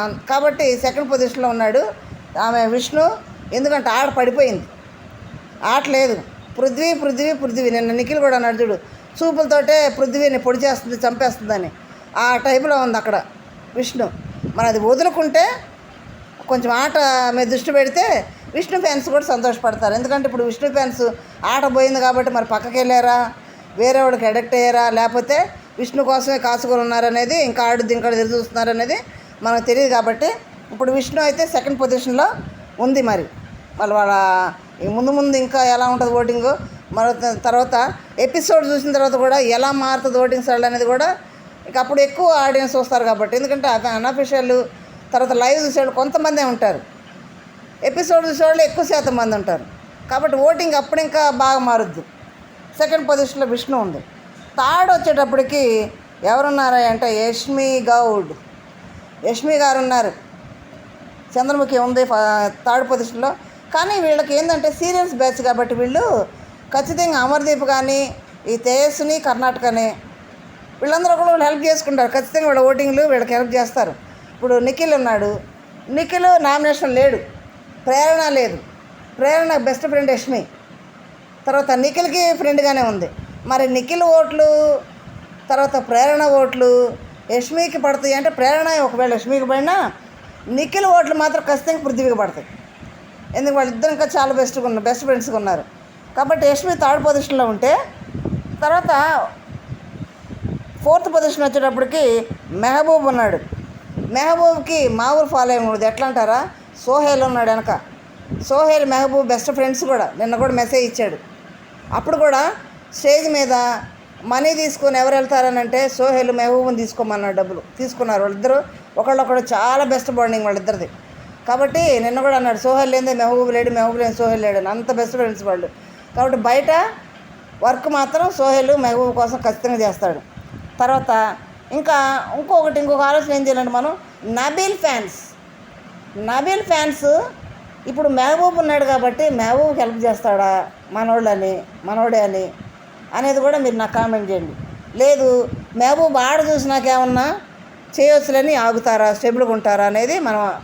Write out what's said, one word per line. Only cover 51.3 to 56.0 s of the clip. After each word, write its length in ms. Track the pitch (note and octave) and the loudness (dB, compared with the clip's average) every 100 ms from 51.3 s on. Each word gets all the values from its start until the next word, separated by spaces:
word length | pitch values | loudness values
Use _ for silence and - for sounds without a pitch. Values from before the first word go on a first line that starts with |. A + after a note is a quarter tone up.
బాగా 280 | B3 C4+ C4+ | 2 2 2
మారుద్ది. 440 | B3 A3+ G3 D#3 - - - - - - - - | 2 0 0 -8 -16 -20 -20 -20 -20 -20 -16 -4
సెకండ్ 300 | D4+ D#4+ C#4 | 0 0 0
పొజిషన్‌లో 380 | C#4 C4+ C4+ B3+ | 0 0 -2 -2
విష్ణు 300 | A#3+ - C4 | -2 -2 -4
ఉంది. 200 | F#3+ C#3+ - - - - - - | -4 -8 -14 -20 -20 -20 -12 -2
థర్డ్ 320 | C4 E4+ F#4 | 0 2 4
వచ్చేటప్పటికి 720 | E4+ E4+ C#4+ C#4 C4+ C4 C#4+ B3+ A3 G#3+ - | 2 2 2 2 0 0 0 2 0 -2 -10